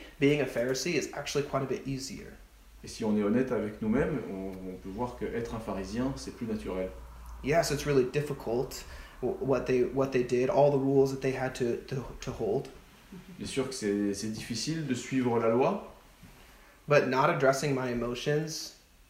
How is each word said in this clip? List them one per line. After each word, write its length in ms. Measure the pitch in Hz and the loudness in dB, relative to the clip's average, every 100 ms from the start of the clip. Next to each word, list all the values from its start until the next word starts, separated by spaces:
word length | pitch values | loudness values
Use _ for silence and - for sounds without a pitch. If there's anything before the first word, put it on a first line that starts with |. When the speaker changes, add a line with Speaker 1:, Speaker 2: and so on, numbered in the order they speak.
| - - | -10 4
Speaker 1:
being 220 | 139 147 | 4 6
a 40 | 127 | 2
Pharisee 480 | 120 123 131 175 | 0 0 0 0
is 160 | 151 110 | 0 -2
actually 320 | - 143 147 | -6 -2 -2
quite 180 | 139 135 | 0 -2
a 40 | 131 | -2
bit 180 | 123 135 | -4 -4
easier. 400 | 135 - 98 - - - - - - | -6 -6 -10 -14 -18 -20 -20 -20 -18
Speaker 2:
Et 20 | - | -14
si 180 | - | -4
on 120 | 110 107 | 0 2
est 60 | |
honnête 260 | 101 120 131 | 4 4 2
avec 320 | - - - | 0 -2 -2
nous-mêmes, 380 | 110 123 170 143 104 | 0 2 2 0 -4
on, 200 | 98 95 | -6 -6
on 260 | 92 92 92 | -8 -10 -10
peut 100 | 95 | -10
voir 260 | 101 123 - | -6 -6 -4
que 80 | |
être 320 | 101 117 - 110 | -6 -4 -6 -6
un 20 | |
pharisien, 540 | 113 95 95 110 131 | -6 -6 -4 -2 -2
c'est 220 | 139 - - | -4 -10 -8
plus 100 | 110 | -6
naturel. 420 | 107 98 92 92 - - - - - | -4 -4 -4 -4 -8 -16 -16 -16 -8
Speaker 1:
Yes, 300 | 127 165 156 | 0 2 2
it's 120 | 139 | 0
really 200 | 147 135 | 2 4
difficult 800 | 123 147 147 143 - 120 135 - - - - - | 4 0 -2 -4 -2 -2 -2 -6 -12 -14 -14 -6
w-, 140 | 120 - | -4 -2
what 260 | 131 127 127 | 0 0 2
they, 160 | 127 | 2
what 300 | 117 135 131 | 2 2 2
they 100 | 131 | 2
did, 280 | 123 123 127 | 2 2 4
all 200 | 139 143 | 6 6
the 80 | 139 | 6
rules 320 | 135 139 135 | 4 6 4
that 100 | 135 | 2
they 120 | 139 | -2
had 200 | 131 127 - | 0 -2 0
to, 220 | 120 113 - | -2 -2 -4
to, 160 | 135 120 - | -8 -8 -10
to 100 | - | -8
hold. 380 | 117 104 123 - - - - - - - - | -4 -2 -2 -4 -14 -20 -20 -20 -18 -16 -12
Speaker 2:
Bien 100 | 95 | -6
sûr 180 | 139 127 | -4 -4
que 80 | |
c'est, 400 | - 104 101 101 | -2 0 2 2
c'est 180 | 98 110 | 0 -4
difficile 540 | 107 - 117 - 160 143 | -6 -6 -4 -2 -2 -2
de 80 | |
suivre 460 | 120 - 131 123 117 | -4 0 0 2 4
la 80 | 113 | 4
loi. 440 | 117 151 202 - - - - - - - - - - - | 4 4 2 -6 -18 -20 -20 -20 -20 -20 -20 -20 -8 4
Speaker 1:
But 220 | 143 127 | 4 6
not 200 | 131 151 | 4 4
addressing 460 | 160 135 139 151 | 4 4 4 2
my 140 | 131 127 | 0 0
emotions 880 | 120 117 123 147 151 156 - - - _ _ | -2 -2 -2 0 0 0 -6 -10 -16 _ _